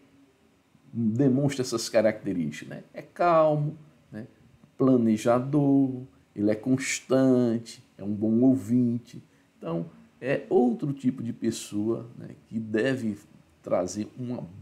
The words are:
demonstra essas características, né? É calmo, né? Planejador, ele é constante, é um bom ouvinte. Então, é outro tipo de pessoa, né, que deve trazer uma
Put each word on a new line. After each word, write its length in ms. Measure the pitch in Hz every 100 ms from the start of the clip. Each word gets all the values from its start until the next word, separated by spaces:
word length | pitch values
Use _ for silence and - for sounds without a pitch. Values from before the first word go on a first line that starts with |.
| _ _ _ _ _ _ _ _ _
demonstra 680 | 117 113 113 143 127 143 135
essas 260 | 120 113 -
características, 800 | 113 107 - 98 90 76 - -
né? 140 | - -
É 100 | -
calmo, 760 | - - 175 165 156 151 147 151 - _ _
né? 160 | 107 - _ _ _ _ -
Planejador, 1300 | 135 127 113 107 120 120 131 147 139 139 135 123 131 _ _
ele 160 | - 104
é 60 | 107
constante, 1200 | 127 127 - - - 131 131 123 123 117 117 - - -
é 60 |
um 100 | 98
bom 280 | 104 110 113
ouvinte. 840 | 131 127 101 123 120 120 - - - _ _ _
Então, 320 | 165 170 170 - - _
é 240 | 127 139 -
outro 440 | 180 127 113 147
tipo 300 | 135 127 -
de 100 | 113
pessoa, 800 | 120 117 - - 101 107 113 123 -
né, 120 | 110 - -
que 100 | 113
deve 580 | 110 107 127 127 113 101 - - _ _
trazer 460 | - 101 92 104 107 -
uma 240 | 120 123 - 101